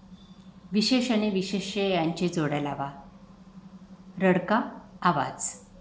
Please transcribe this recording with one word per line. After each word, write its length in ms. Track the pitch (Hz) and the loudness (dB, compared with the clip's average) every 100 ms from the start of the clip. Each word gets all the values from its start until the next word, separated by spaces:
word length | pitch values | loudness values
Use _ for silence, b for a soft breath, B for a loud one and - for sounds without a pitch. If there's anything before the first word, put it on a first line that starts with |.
| - - - - - - - | -20 -20 -20 -20 -20 -20 -2
विशेषणे 580 | 202 214 254 240 214 214 | 0 4 2 4 2 2
विशेष्य 600 | 190 185 202 - 208 196 | 0 0 -2 -4 -2 0
यांचे 380 | 180 160 165 175 | 2 0 0 -2
जोड्या 340 | 175 147 143 | 0 0 0
लावा. 300 | 143 139 139 - - - - - - - - - - - - - | -2 -4 -6 -8 -18 -20 -20 -20 -20 -20 -20 -20 -20 -20 -16 0
रडका 440 | 185 180 - 220 - - - - | 4 4 2 0 0 -10 -18 -2
आवाज, 540 | 180 147 127 - - - - - | 0 2 -2 -4 -6 -6 -16 -10